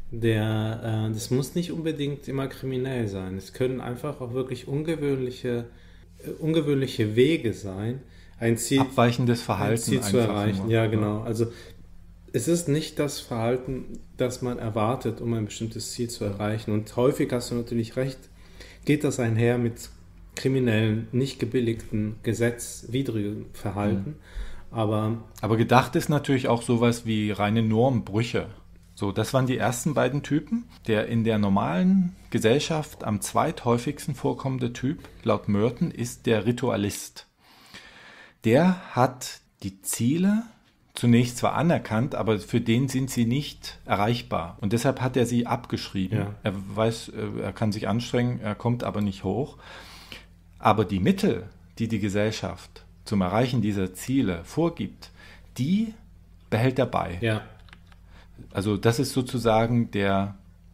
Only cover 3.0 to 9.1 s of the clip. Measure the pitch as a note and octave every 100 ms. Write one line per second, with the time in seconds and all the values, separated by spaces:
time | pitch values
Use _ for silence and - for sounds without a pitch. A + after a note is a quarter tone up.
3 | G#2+ F#2+ F#2 F#2+ - - B2+ B2+ - A#2+
4 | D3+ C#3 B2 B2 C3 B2 - C#3 D#3 D#3+
5 | C#3+ C3+ B2 A#2+ B2 A#2+ A#2 - - -
6 | - - - - D#3 D#3+ D3 C#3 C3 A#2
7 | G#2+ G#2+ C3+ E3 A#2+ F2+ G2 F#2+ G#2+ C3+
8 | - - - - A#2 A2+ - C#3 C3+ -
9 | A#2+